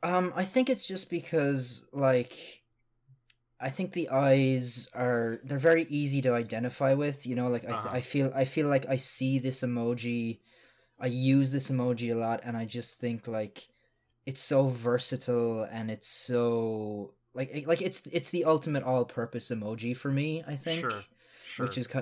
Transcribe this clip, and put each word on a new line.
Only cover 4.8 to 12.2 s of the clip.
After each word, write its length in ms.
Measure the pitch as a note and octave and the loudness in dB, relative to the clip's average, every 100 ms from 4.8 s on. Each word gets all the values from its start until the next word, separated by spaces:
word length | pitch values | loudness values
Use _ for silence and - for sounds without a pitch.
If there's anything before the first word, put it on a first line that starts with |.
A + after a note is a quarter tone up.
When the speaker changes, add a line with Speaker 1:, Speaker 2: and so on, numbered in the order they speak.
| - | -8
Speaker 1:
are, 460 | - B2 A#2+ A#2 A2+ | -2 0 2 0 -4
they're 160 | C3+ C#3+ | -6 2
very 280 | D#3+ E3 E3 | 6 6 2
easy 320 | D3 C#3+ C#3 | -2 0 2
to 140 | B2+ | 2
identify 580 | A#2+ A#2 A2 B2 - C3+ | 2 0 -4 -4 0 2
with, 320 | C#3 D3 C#3 | 4 2 -4
you 100 | B2 | -4
know, 120 | B2 B2 | -2 0
like, 160 | A#2+ | -2
I, 40 | A#2 | -2
th-, 100 | A#2 | -4
Speaker 2:
Uh-huh. 100 | A2 | -2
Speaker 1:
I 100 | B2 | -4
feel, 280 | B2 C#3+ C3+ | -2 0 0
I 100 | C3+ | 2
feel 240 | C3+ D#3+ D3 | 0 2 2
like 160 | C#3 C3+ | 2 2
I 60 | C3 | -2
see 420 | - - C3 C3+ | -2 -2 0 2
this 240 | C3 B2+ | 0 -2
emoji, 760 | B2 A#2+ A#2 A#2+ A#2+ A#2+ A2+ A2 _ _ _ _ _ _ | -2 0 0 -2 -2 -2 -2 -6 _ _ _ _ _ _
I 60 | B2+ | -4
use 440 | B2 C3 C3+ C#3 | 2 6 6 6
this 180 | C#3 C3+ | 0 0
emoji 420 | C3 B2 A#2+ A#2 | 0 2 0 0
a 40 | |
lot, 240 | A2+ | 0